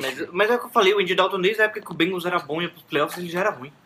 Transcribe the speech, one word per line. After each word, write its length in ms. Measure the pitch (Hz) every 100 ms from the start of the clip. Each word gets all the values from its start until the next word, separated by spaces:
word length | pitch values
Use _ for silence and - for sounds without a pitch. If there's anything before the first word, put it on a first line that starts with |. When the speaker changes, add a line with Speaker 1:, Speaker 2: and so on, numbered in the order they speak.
Speaker 1:
triste. 200 | 135 -
Speaker 2:
mas, 100 | -
mas 180 | 180 214
é 40 |
o 40 | 240
que 60 | -
eu 40 |
falei, 240 | 233 190
o 60 | 208
Andy 120 | 180
Dalton, 280 | 185 185 196
desde 200 | 180 220
a 40 |
época 160 | 214 214
que 100 | -
o 40 |
Bengals 300 | 160 170 180
era 140 | 175 175
bom 220 | 143 156
e 40 | 175
ia 40 |
pros 140 | -
playoffs, 340 | - 147 160 175
ele 100 | 175
já 120 | 175
era 100 | 208
ruim. 220 | 143 139 -